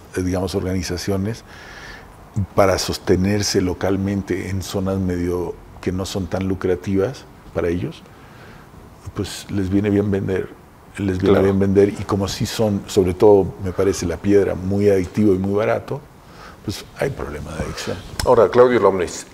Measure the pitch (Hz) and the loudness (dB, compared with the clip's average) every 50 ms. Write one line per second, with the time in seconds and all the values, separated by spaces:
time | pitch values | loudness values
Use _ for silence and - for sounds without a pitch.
0 | - - - 95 92 90 90 90 95 90 - 98 92 92 95 95 85 - 87 87 | -18 -10 -6 -4 -4 -2 -2 -2 -4 -2 -4 -4 -4 -2 -4 -4 -4 -4 -6 -6
1 | - - 98 95 95 104 117 - - - - - - - - - - - - - | -4 -4 -2 -2 -2 -4 -6 -8 -14 -20 -20 -20 -20 -20 -20 -18 -18 -18 -18 -20
2 | - - - - - - - 107 95 - - - 101 98 90 85 - - 82 - | -20 -20 -20 -20 -20 -10 -6 -6 -6 -4 2 2 4 4 4 0 -2 -4 -6 -6
3 | - - 95 87 92 98 104 104 101 - - 101 92 90 87 - - 92 98 95 | 0 2 2 2 4 0 0 0 -2 0 0 0 0 0 -2 -2 -2 -2 -2 0
4 | 98 98 101 98 95 - 90 95 95 95 95 95 87 - - 101 95 95 95 95 | -2 -2 -2 -4 -4 -4 -6 -6 -6 -6 -6 -6 -6 -6 -6 -4 -2 -2 -2 -2
5 | 95 90 90 90 87 90 87 90 87 80 - - - - - - - 98 90 92 | -2 -2 -2 -2 -2 -2 -2 -4 -4 -6 -8 -12 -16 -20 -16 -8 -6 -6 -4 -4
6 | 98 - - 104 92 85 - 92 95 95 95 95 - 95 90 87 - 104 98 95 | -6 -6 -6 -6 -6 -4 -4 -4 -2 -2 -4 -2 -2 -2 -2 -2 -2 -2 0 0
7 | 95 123 135 - - - - - - - - 85 85 87 87 90 104 147 165 - | 0 -2 -4 -8 -16 -20 -20 -20 -18 -10 -6 -4 -2 -2 -2 -2 -4 -8 -10 -12
8 | - - - - - - - - - - - - - - - - - - - - | -20 -20 -20 -20 -20 -20 -20 -20 -20 -20 -20 -20 -20 -20 -20 -20 -20 -20 -20 -20
9 | - - - - 98 - - - - - 92 101 95 92 98 101 104 107 101 101 | -18 -14 -8 -8 -8 -8 -8 -14 -12 -6 -4 -4 -2 0 0 2 2 2 2 2
10 | 101 107 98 98 104 101 95 92 - - - - - - - - - - - - | 2 2 0 -2 -2 -2 -2 -2 -4 -6 -10 -18 -20 -20 -20 -20 -20 -18 -8 -6
11 | 104 98 92 92 98 98 98 95 98 98 98 98 98 98 95 98 101 101 - - | -2 -2 -2 0 2 4 4 6 4 4 4 2 2 4 6 6 6 4 4 -2
12 | - - 110 98 98 92 - - 123 - - - 113 107 101 98 - - - 107 | -6 -4 -2 -2 -2 -4 -4 -4 -6 -6 -2 -2 0 0 0 -2 -4 -2 2 2
13 | 92 90 90 - 117 107 101 98 92 87 - - 101 92 85 - 95 98 90 - | 2 2 2 6 8 8 8 8 6 2 -2 -8 -8 -8 -2 0 0 0 0 0
14 | 92 85 82 80 - 101 101 101 95 90 87 85 92 95 101 101 104 101 98 95 | -2 -4 -4 -2 0 4 4 4 4 4 -2 -4 -4 -4 -2 2 4 4 4 4
15 | 90 87 - 110 104 104 92 92 95 98 101 101 113 117 113 107 101 - 127 143 | 0 -2 -2 2 2 4 4 2 0 -2 -2 0 0 0 -2 -2 -4 -8 -10 -10
16 | - - - - - - - - - - - - - 113 101 - - - - - | -12 -16 -20 -20 -20 -20 -20 -20 -20 -20 -20 -14 -10 -10 -8 -8 -10 -14 -6 -4
17 | 82 80 - - 67 69 73 73 71 78 78 78 - - - - - - 98 95 | -4 -4 -4 -6 -10 -10 -10 -12 -12 -12 -8 -8 -8 -8 -8 -10 -8 -8 -8 -10
18 | - - - - - - 123 117 104 90 90 120 123 127 123 113 98 98 95 95 | -10 -16 -14 -6 2 4 6 6 6 6 8 6 6 6 6 4 4 4 2 2
19 | 85 80 - - - - | -2 -4 -6 -12 -14 -12